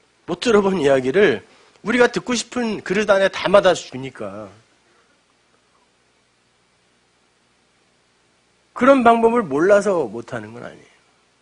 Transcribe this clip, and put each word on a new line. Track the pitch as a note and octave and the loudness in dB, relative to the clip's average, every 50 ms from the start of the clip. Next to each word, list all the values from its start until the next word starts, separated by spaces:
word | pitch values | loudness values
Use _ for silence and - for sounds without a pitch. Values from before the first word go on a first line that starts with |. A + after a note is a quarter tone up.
| _ _ _ _ _ | _ _ _ _ _
못 | - C3+ C3 | -10 -10 -4
들어본 | - B3+ A3 G#3 G3 F#3+ F#3+ F3+ | -2 2 2 2 2 0 -2 0
이야기를 | C#3 C#3+ C#3 C3+ B2+ C3 C3 F#3+ G#3 E3+ A#2+ F#2+ - _ _ _ _ _ _ _ - | 2 2 2 2 0 0 2 2 2 2 2 -2 -6 _ _ _ _ _ _ _ -6
우리가 | F#3 A3+ B3 A#3+ A#3 | -4 0 2 2 2
듣고 | - F#3 - - B3 | 0 -4 -6 -6 -6
싶은 | A3+ - - - B3 A#3+ A3+ G#3 D3 | -6 -6 -8 -8 -6 -6 -4 -6 -6
그릇 | - - F#3 G#3 G#3+ G3 | -6 -4 -4 -2 0 0
안에 | G3+ G3 G3 F#3 | 2 2 0 0
담아다 | - - - D#3+ F#3 G3+ F#3+ F#3 E3+ | -2 -4 -2 2 2 4 4 4 0
주니까. | - - - - B2+ C3+ C3+ B2 - A2+ G2 G2 G#2 G#2+ F#2+ F#2+ A2 A#2 _ _ _ _ _ _ _ _ _ _ _ _ _ _ _ _ _ _ _ _ _ _ _ _ _ _ _ _ _ _ _ _ _ _ _ _ _ _ _ _ _ _ _ _ _ _ _ _ _ _ _ _ _ _ _ _ _ _ _ _ _ _ _ _ _ _ _ _ _ _ _ _ _ _ _ _ _ _ _ _ _ _ | 0 -4 -10 -14 -12 -12 -12 -12 -12 -14 -12 -12 -14 -16 -18 -20 -20 _ _ _ _ _ _ _ _ _ _ _ _ _ _ _ _ _ _ _ _ _ _ _ _ _ _ _ _ _ _ _ _ _ _ _ _ _ _ _ _ _ _ _ _ _ _ _ _ _ _ _ _ _ _ _ _ _ _ _ _ _ _ _ _ _ _ _ _ _ _ _ _ _ _ _ _ _ _ _ _ _ _ _
그런 | - A#3+ B3+ C#4 C4+ A#3 | 0 4 4 4 6 6
방법을 | A#3 A#3 A#3 A3+ A3+ A3+ B3 A3+ | 4 4 4 2 2 0 0 -2
몰라서 | D#3 C3 D3 E3 G3 G#3 G3+ G3 G#3 F#3+ E3+ C#3+ | -2 -2 0 2 2 2 2 2 0 -2 -2 -4
못하는 | A2 G2 A#2 A#2+ - - A#2 G#2 G#2+ A#2 | -6 -8 -12 -12 -12 -12 -12 -12 -14 -16
건 | A#2+ - | -18 -18
아니에요. | - D3 D3+ - _ _ _ _ _ _ _ _ _ _ _ | -18 -18 -20 -20 _ _ _ _ _ _ _ _ _ _ _